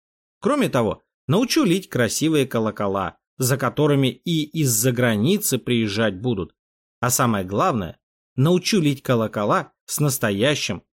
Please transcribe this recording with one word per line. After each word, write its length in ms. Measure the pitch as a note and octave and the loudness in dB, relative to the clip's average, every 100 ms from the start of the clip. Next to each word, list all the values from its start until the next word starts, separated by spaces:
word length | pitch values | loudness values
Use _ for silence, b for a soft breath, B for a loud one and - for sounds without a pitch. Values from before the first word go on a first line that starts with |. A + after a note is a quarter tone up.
| _ _ _ _ | _ _ _ _
Кроме 300 | G#3 D4 F#3+ | -2 0 0
того, 340 | B2+ A2 - _ _ - | 0 0 -2 _ _ -2
научу 380 | E3+ B3+ - B3 | 0 2 2 2
лить 240 | F3+ F3+ | 0 -2
красивые 580 | B2 A#2 - D#3 D#3 C3+ | -2 -2 0 0 2 0
колокола, 720 | A#2 A2 G2+ G2+ G2 F2+ - _ - | 0 -2 -2 -2 -2 -4 -8 _ -4
за 200 | C3 C3+ | -2 0
которыми 500 | B2+ G#2+ D3+ C#3+ C3 | -2 0 2 2 2
и 360 | A#2+ - D#3+ D3 D#3+ | -2 -4 -2 -2 -2
из-за 320 | C#3+ A2 B2 | 0 2 0
границы 640 | A#2+ B2 G#2+ A#2+ G3+ - B2+ | 2 2 2 2 2 0 -4
приезжать 640 | - A#2+ A2 G2+ A2 F#2+ | 0 0 0 0 -2 -2
будут. 340 | A#2+ G#2+ E2 _ _ _ _ - | -4 -4 -4 _ _ _ _ -6
А 80 | B2 | -2
самое 340 | A#2+ B2 G#2 | 2 2 0
главное, 560 | F#2+ G2+ F#3 C3 E2+ - _ _ _ - | 0 0 0 0 -4 -10 _ _ _ 0
научу 420 | D3 F3+ - G#3+ | 2 2 2 2
лить 240 | D3+ C3+ | 2 0
колокола 680 | - B2 G#2+ A2 G#2 F3+ D3+ _ - | 0 0 0 -2 0 -2 -4 _ -10
с 140 | - | -2
настоящим 840 | D3 C3 A2+ G2 B2 D3 - F#2+ - | 0 0 0 2 0 0 -2 -6 -10